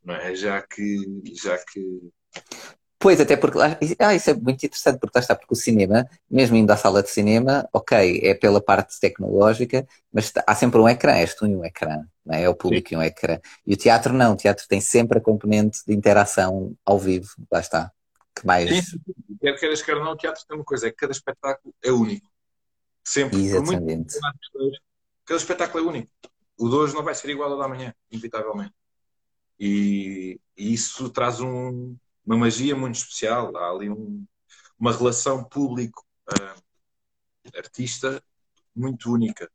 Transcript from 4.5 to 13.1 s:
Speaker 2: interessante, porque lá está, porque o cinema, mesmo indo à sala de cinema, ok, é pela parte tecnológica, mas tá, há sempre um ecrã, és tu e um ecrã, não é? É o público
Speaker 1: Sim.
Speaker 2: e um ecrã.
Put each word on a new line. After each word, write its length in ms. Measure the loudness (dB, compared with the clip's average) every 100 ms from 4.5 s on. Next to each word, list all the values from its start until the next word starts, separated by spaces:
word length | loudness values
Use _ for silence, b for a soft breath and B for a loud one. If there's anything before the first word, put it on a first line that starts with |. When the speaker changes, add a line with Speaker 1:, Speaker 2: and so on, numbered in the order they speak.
| -2 -6
Speaker 2:
interessante, 340 | 0 0 0
porque 160 | 0 -2
lá 60 |
está, 140 | 0 -2
porque 180 | _
o 20 | -2
cinema, 520 | 2 2 4 2 0 b _
mesmo 240 | 2 4 6
indo 160 | 6
à 60 | 4
sala 260 | 4 2
de 60 | 2
cinema, 600 | 0 2 2 2 0 0
ok, 500 | -4 2 4 4 4
é 100 | 2
pela 260 | 4 4 4
parte 400 | 4 2 2 -2
tecnológica, 880 | -2 -2 -2 4 4 4 0 -2 -4 b _
mas 200 | -4 -2
tá, 120 | -2 0
há 80 | 2
sempre 240 | 4 8
um 100 | 6
ecrã, 220 | 6 4
és 220 | 4 2 0
tu 100 | -2
e 100 | -2
um 80 |
ecrã, 400 | -6 -8 -8 -8 -12 _ -6
não 80 | 0
é? 80 |
É 60 | 0
o 60 | 0
público 340 | 0 -2 -2
Speaker 1:
Sim. 60 | -2
Speaker 2:
e 20 |
um 60 |
ecrã. 360 | -2